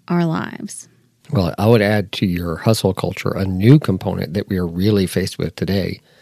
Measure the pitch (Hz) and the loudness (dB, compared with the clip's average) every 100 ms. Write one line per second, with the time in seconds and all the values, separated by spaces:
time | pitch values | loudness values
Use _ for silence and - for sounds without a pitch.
0 | - 175 170 170 - - 202 - - _ | -4 0 0 -2 -6 -10 -14 -16 -20 _
1 | _ _ - 117 87 - 107 117 101 107 | _ _ -4 0 0 2 4 6 4 0
2 | 95 - 101 87 85 80 113 110 95 90 | -2 -4 -2 -2 -4 -2 0 2 0 -2
3 | 90 - - - 95 92 110 151 - 92 | -4 -4 -6 -4 -4 2 6 6 4 -2
4 | 98 92 92 90 - 92 87 85 101 101 | -2 -4 -4 -6 -4 -4 -2 0 2 2
5 | 92 92 82 - 80 - 87 98 87 95 | 0 -2 -4 -4 -6 -4 -2 -2 -4 -8
6 | _ _ | _ _